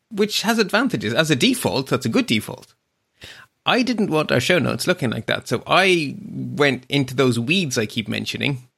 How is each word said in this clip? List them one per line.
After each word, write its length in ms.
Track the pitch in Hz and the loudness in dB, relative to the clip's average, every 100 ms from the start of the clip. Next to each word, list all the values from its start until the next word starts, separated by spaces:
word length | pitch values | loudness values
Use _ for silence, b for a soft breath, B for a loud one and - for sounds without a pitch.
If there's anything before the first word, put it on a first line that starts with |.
| - | -8
Which 300 | 196 208 - | -2 0 0
has 160 | 214 226 | 0 0
advantages. 560 | 185 208 269 117 104 | 2 2 0 0 -2
As 160 | 117 160 | 0 2
a 60 | 131 | 4
default, 520 | 240 247 98 113 131 | 2 2 0 0 0
that's 200 | 127 113 | -2 0
a 20 | |
good 160 | 214 226 | 0 2
default. 480 | 110 - - - _ _ _ _ B B B B _ - | 0 -2 -12 -16 _ _ _ _ B B B B _ 0
I 180 | 226 | 0
didn't 260 | 254 220 196 | 0 0 0
want 220 | 156 - | 0 2
our 80 | 131 | 0
show 180 | - 175 | 2 2
notes 300 | 120 120 - | 2 -2 -2
looking 240 | - 123 | -2 -2
like 160 | 113 - | -4 -4
that, 200 | 104 - | -4 -2
so 140 | 120 - | -4 0
I 480 | 160 190 175 139 - - | 2 4 2 0 -8 -12
went 600 | 135 127 127 143 127 - | -10 -6 0 2 0 0
into 240 | 143 131 | 0 0
those 240 | 127 131 117 | 2 2 2
weeds 400 | 117 190 156 123 | 0 0 0 -2
I 80 | 107 | -2
keep 220 | 117 110 | -4 -4
mentioning, 560 | 107 107 113 120 127 - | -4 -4 -4 -2 -4 -8